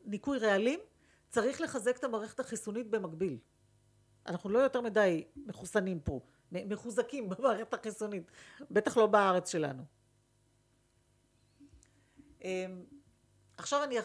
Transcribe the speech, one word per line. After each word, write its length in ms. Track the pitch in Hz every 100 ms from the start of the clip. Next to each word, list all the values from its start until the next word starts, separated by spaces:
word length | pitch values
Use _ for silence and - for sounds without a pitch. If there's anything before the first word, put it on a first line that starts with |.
| -
ניקוי 340 | 208 277 269
רעלים, 400 | 220 196 233 339 - _ _ _ _
צריך 320 | 233 233 294
לחזק 360 | 320 254 214 247
את 60 |
המערכת 360 | 262 220 214 -
החיסונית 500 | 247 220 220 214 220
במקביל. 480 | 214 180 160 185 120 - _ _ _ _ _ _ _ -
אנחנו 240 | 170 196
לא 100 | 226
יותר 220 | 269 254
מדי 460 | 233 214 196 160 - -
מחוסנים 640 | - - 180 214 185 170
פה, 200 | 143 131 - _ -
מ-, 220 | 175 202
מחוזקים 560 | 202 240 214 240 285 202
<laughs> 0 |
במערכת 440 | 185 262 208 220
החיסונית, 580 | 226 220 - 214 196 - - - - 285
בטח 260 | 196 214 233
לא 100 | 214
בארץ 440 | 208 196 180 175
שלנו. 320 | 170 147 131 - _ _ _ _ _ _ _ _ _ _ _ _ _ _ _ _ _ 285 - _ _ _ - - -
אמ, 440 | 185 185 185 180 180 285 _ _ _ _ _ -
עכשיו 260 | - 285
אני 120 | 285 240